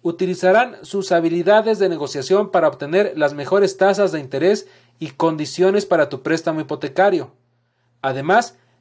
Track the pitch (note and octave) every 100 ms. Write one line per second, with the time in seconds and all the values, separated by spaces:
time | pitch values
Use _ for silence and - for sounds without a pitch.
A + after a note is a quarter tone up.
0 | E3+ E3 F#3 F3+ F#3 G#3 B3 - - G3
1 | F#3+ E3+ E3 E3+ F3 G#3+ A3 G#3 F#3+ D#3+
2 | C#3+ D3 C3 G3 G3+ F3+ D#3 C#3 D3 F3+
3 | G3+ D#3 D3 D3 - G3 G3 - F#3+ G3
4 | F#3+ D#3+ C3+ C3+ F3 G#3 - _ _ _
5 | D#3 - E3 D#3 D3 - F#3 G3+ G3 E3+
6 | C#3+ C3 - D#3+ E3 D#3 D3+ D3 C#3+ D#3
7 | G3 F3+ B2 _ _ _ _ _ _ _
8 | C3+ C3 D3 G#3+ A3+ - _ _